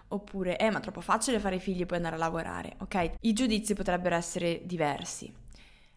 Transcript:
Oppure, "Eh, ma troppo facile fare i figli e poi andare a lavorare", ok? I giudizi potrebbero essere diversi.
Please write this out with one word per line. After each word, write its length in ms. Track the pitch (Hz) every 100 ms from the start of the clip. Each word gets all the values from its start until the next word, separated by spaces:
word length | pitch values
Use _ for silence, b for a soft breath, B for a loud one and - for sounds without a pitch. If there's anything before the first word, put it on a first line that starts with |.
| B
Oppure, 460 | 202 202 196 185 175
"Eh, 100 | 220
ma 100 | 185
troppo 220 | - -
facile 380 | 175 220 269 226
fare 160 | 202
i 40 | 185
figli 220 | 196 180
e 40 | 175
poi 100 | 175
andare 160 | 165
a 60 | 160
lavorare", 560 | 165 165 165 175 - -
ok? 320 | 190 196 170 -
I 120 | 226
giudizi 400 | 214 254 214 -
potrebbero 400 | 208 196 180 180
essere 480 | 170 170 185 175 170
diversi. 720 | 180 175 147 139 175 - - - - b b b b